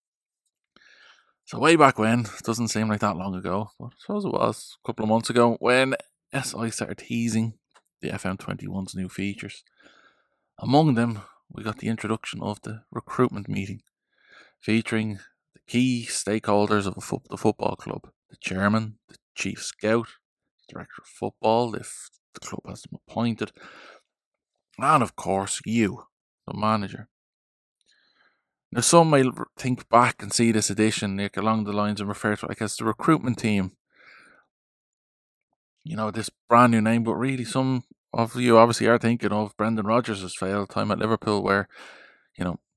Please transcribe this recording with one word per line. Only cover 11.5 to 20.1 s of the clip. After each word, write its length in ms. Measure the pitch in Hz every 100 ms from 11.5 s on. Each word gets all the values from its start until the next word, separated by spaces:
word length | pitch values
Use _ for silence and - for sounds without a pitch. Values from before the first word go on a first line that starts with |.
we 140 | 117
got 140 | 107 -
the 100 | 104
introduction 520 | 110 104 110 - 117
of 220 | 101 104
the 200 | 110 110 _
recruitment 560 | 117 - - 127 101 101
meeting, 340 | 101 98 98 _ _ _ _ _ - _ _
featuring 580 | - 113 - 110 110 101 - _ _
the 60 | _ -
key 400 | 120 127 120 113
stakeholders 760 | - 98 110 107 104 104 104 98
of 100 | -
a 40 |
fo-, 220 | - - -
the 80 | -
football 380 | 110 - -
club, 340 | - - - - _ _
the 80 | _
chairman, 640 | - 92 101 110 110 - _
the 80 | - _
chief 260 | - 98 -
scout, 460 | - - 107 117 113